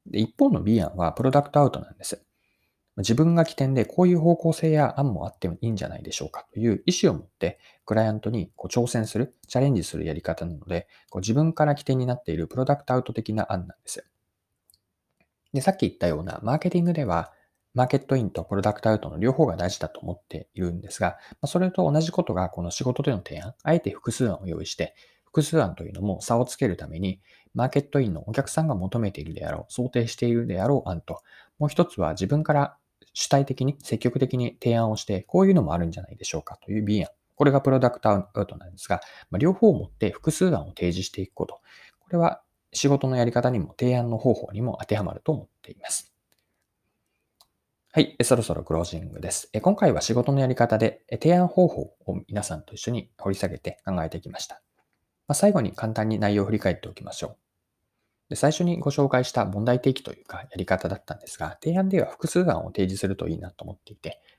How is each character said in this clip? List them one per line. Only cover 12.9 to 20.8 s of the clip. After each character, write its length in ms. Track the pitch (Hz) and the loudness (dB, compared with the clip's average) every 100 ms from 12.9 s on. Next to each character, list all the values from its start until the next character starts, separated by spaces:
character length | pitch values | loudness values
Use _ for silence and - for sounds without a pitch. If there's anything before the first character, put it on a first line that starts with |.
ア 20 | 127 | -2
ウ 80 | |
ト 80 | - | -2
的 220 | 117 110 | -6 -4
な 180 | 107 - | -4 -2
案 140 | 92 85 | -4 -8
な 80 | |
ん 80 | - | -14
で 60 | - | -16
す。 180 | - - _ _ _ _ _ _ _ _ _ _ _ _ _ _ | -16 -16 _ _ _ _ _ _ _ _ _ _ _ _ _ _
で、 80 | 139 | -2
さ 120 | 131 | 0
っ 40 | 190 | 0
き 40 | |
言 100 | 92 | 0
っ 80 | - | 0
た 80 | 87 | -2
よ 140 | 78 | 0
う 40 | |
な 160 | 87 - | -6 -6
マ 120 | 107 | -2
ー 40 | 151 | 0
ケ 120 | 180 | 0
テ 80 | 175 | 2
ィ 40 | |
ン 20 | |
グ 80 | 170 | 2
で 100 | 165 | 0
は、 280 | 123 85 82 _ _ _ _ | 0 0 -2 _ _ _ _
マ 100 | 120 | 0
ー 20 | 131 | 2
ケ 80 | 139 | 2
ッ 80 | - | 2
ト 100 | 135 | 0
イ 60 | |
ン 80 | 104 | 0
と 140 | - | -4
プ 100 | 82 98 | -4 0
ロ 60 | |
ダ 100 | 104 | 0
ク 80 | 104 | 2
ト 80 | 110 | 2
ア 60 | |
ウ 60 | 107 | 2
ト 100 | 73 | 0
の 80 | 78 | -2
両 140 | 113 | 2
方 120 | 135 | 4
が 120 | 139 82 | 2 0
大 120 | 90 | -4
事 100 | - | -4
だ 120 | 90 | -8
と 100 | - | -8
思 140 | 85 | -10
っ 80 | 87 - | -10 -12
て 200 | 82 - | -14 -12
い 60 | - | -6
る 100 | 90 | -4
ん 100 | 87 | -4